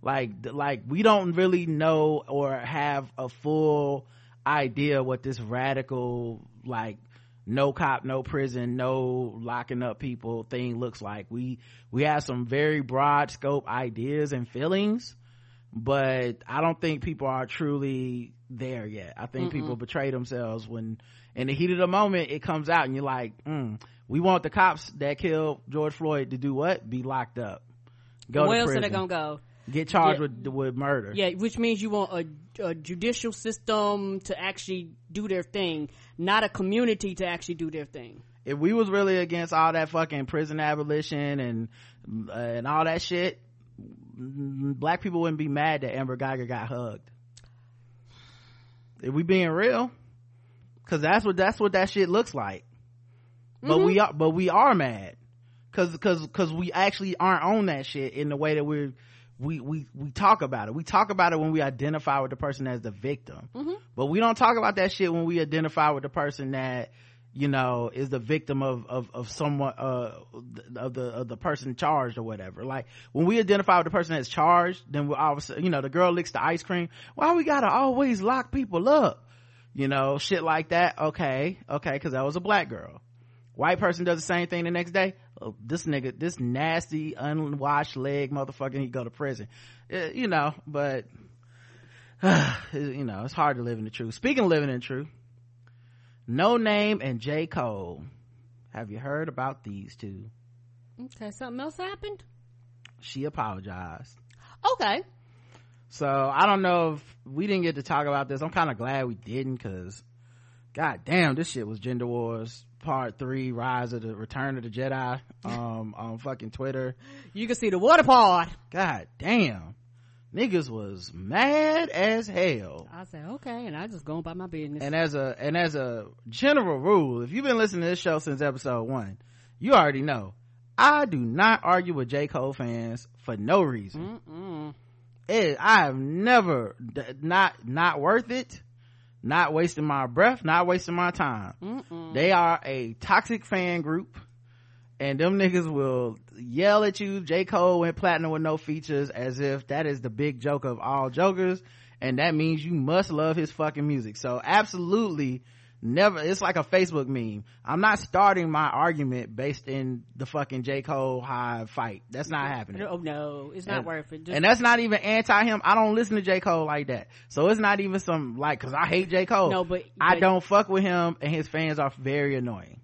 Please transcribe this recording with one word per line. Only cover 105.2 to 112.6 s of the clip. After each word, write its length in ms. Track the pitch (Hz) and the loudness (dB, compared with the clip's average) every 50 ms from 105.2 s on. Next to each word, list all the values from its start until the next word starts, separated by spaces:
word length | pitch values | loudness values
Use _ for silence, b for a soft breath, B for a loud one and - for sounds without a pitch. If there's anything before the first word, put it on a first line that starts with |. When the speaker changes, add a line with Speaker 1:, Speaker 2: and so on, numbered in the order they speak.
| b b b b b b b b b b b b b b | b b b b b b b b b b b b b b
Speaker 1:
So, 180 | - - 147 | -10 -4 -2
I 380 | 143 135 139 135 135 135 139 160 | 0 2 2 2 2 4 6 6
don't 140 | 202 202 196 190 | 6 6 6 4
know 300 | 180 180 175 170 165 156 | 4 4 4 4 2 0
if, 220 | 147 - - - _ - | -4 -8 -16 -20 _ -18
we 220 | 127 135 143 185 | -10 -4 -4 -2
didn't 160 | 208 202 190 175 | 0 0 2 2
get 140 | 170 156 | 0 -2
to 60 | 139 135 | -2 -4
talk 240 | - 170 160 147 | -2 0 0 0
about 220 | 147 143 139 139 123 | 0 0 -2 -2 -2
this. 140 | 139 135 151 | -4 -6 -6
I'm 80 | 160 | -2
kinda 240 | 165 190 165 156 127 | 0 0 0 0 0
glad 320 | 98 117 123 135 135 131 | -4 -4 -4 -2 -2 -2
we 80 | 123 117 | -4 -6
didn't, 440 | 101 - 104 110 127 135 131 131 120 | -8 -10 -10 -8 -6 -4 -4 -6 -6
'cause, 460 | - 107 95 92 90 90 101 - - _ _ b b b b b b b b b b b _ | -8 -10 -10 -10 -12 -12 -14 -18 -20 _ _ b b b b b b b b b b b _
god 260 | - 156 151 127 90 - | -4 -4 -4 -4 -6 -6
damn, 300 | - 156 185 175 156 135 | -2 2 2 4 2 2
this 140 | 135 170 - | 0 -4 -6
shit 160 | - 127 113 | -6 -8 -8
was 120 | 104 110 107 | -8 -8 -8
Gender 260 | 98 127 127 120 120 | -6 -6 -4 -4 -4
Wars 580 | 120 120 120 117 113 117 113 113 117 120 - | -4 -4 -4 -4 -4 -6 -6 -8 -10 -12 -16